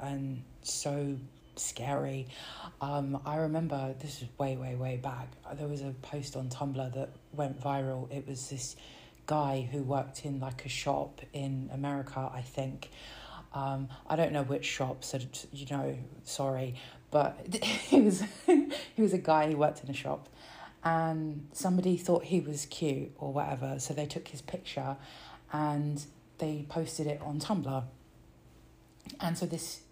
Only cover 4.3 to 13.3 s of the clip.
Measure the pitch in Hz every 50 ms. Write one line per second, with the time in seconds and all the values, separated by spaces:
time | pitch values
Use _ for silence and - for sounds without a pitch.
4.3 | - - 139 135 131 127 127 127 127 127 131 131 127 123 127 135 127 127 123 -
5.3 | - - - - 143 143 151 147 147 139 139 135 131 127 - - - 147 123 -
6.3 | - 135 131 127 127 - 147 143 135 131 131 127 120 131 139 - - - - -
7.3 | - 147 147 135 135 - - 143 139 139 135 135 131 127 127 127 139 139 139 143
8.3 | 139 127 - - 139 127 - - - - - - - - - - - - - -
9.3 | 151 151 147 139 135 135 127 123 139 147 135 127 139 139 131 - - - - 147
10.3 | 139 135 131 131 127 - - 135 - - - 143 139 143 143 143 - - - -
11.3 | - 143 139 139 135 131 131 131 135 135 139 143 143 139 135 139 - 135 131 131
12.3 | 139 127 123 - - 143 135 135 139 - - - - - - - - - - -